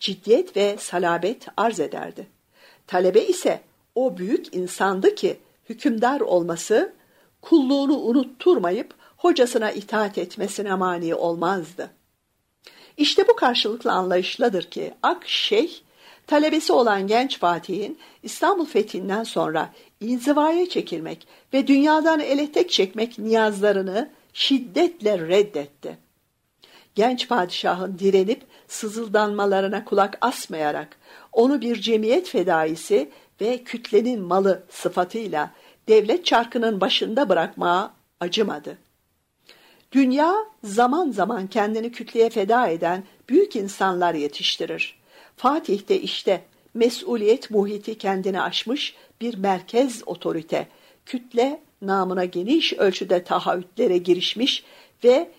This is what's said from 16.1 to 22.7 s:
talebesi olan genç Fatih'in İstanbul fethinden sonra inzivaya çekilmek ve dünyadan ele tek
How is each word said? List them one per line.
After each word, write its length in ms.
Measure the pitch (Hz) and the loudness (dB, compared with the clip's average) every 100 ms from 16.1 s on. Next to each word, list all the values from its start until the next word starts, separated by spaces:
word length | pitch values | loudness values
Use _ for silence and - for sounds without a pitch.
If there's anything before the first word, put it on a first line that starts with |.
| - - | -20 0
talebesi 440 | 294 311 311 311 | 2 2 0 2
olan 340 | 311 240 196 196 | 4 4 2 2
genç 320 | 226 262 - | 0 0 0
Fatih'in 600 | 175 170 - 185 214 320 - _ | 0 0 -4 -6 -6 -10 -18 _
İstanbul 440 | - - 330 392 311 | -16 -2 0 0 0
fethinden 580 | 208 214 - 190 202 | 0 -2 -6 -4 -4
sonra 480 | 226 180 160 160 - - _ _ | -4 -2 -2 -2 -4 -8 _ _
inzivaya 680 | 220 247 254 294 302 339 359 | -6 -2 0 2 2 2 0
çekilmek 580 | - - 165 160 165 - - _ | -4 -6 -8 -8 -12 -16 -20 _
ve 120 | 262 269 | 0 4
dünyadan 540 | 277 302 311 320 311 | 4 6 4 4 0
ele 320 | 269 285 294 | 0 0 0
tek 180 | - 359 | 0 2